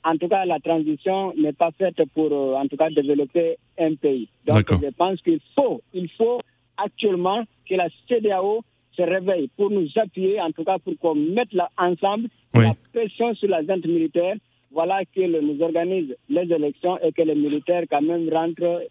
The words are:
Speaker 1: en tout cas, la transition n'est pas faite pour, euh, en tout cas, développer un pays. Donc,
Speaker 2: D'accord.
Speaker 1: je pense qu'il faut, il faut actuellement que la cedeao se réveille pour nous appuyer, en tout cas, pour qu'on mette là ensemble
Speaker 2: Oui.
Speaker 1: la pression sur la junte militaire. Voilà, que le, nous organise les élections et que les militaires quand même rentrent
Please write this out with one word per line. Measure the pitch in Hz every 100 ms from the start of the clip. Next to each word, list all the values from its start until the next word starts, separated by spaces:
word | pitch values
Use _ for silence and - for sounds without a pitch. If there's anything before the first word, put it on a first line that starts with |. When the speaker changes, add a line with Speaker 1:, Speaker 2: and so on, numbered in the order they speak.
Speaker 1:
en | 160 160
tout | 175
cas, | 196 185
la | 156
transition | 151 165 151 147 190 190 190 160
n'est | 151
pas | 143 170 -
faite | 185 - 151 -
pour, | 156
euh, | 143 135 131
en | 139
tout | 139
cas, | 160
développer | 151 139 143 139 170 165 - _ -
un | 160
pays. | 156 147 131 110 _ -
Donc, | 107
Speaker 2:
D'accord. | 104 95
Speaker 1:
je | 143
pense | - 180 190
qu'il | - 160 _ -
faut, | 262 139 _
il | 185 170 -
faut | 226 240 - _ _ -
actuellement | - - 214 180 180 214 226 _ -
que | 185
la | 170 - -
cedeao | 240 214 185 196 220 - _ _ -
se |
réveille | 170 185 185 180 139 -
pour | 202
nous | 202 156 226
appuyer, | 208 - 190 208
en | 170
tout | 160
cas, | 165 190
pour | - 156
qu'on | 170
mette | 151 151 202 247
là | 190 175 -
ensemble | 180 175 196 214 226 _ _ 120
Speaker 2:
Oui. | 113
Speaker 1:
la | 110 _
pression | 233 220 - 233 220
sur | 196
la | 175
junte | 156 190 156
militaire. | 170 160 170 175 208 _ _ _
Voilà, | 147 170 196 185 190
que |
le, | 180 160
nous | 151 147
organise | 165 160 175 190 147 123 -
les | 156
élections | 175 165 147 - 180 185
et | 165
que | 156
les | 160 147
militaires | 147 147 147 175 165
quand | 143
même | 156 170 165
rentrent | 160 165 165 175 175 -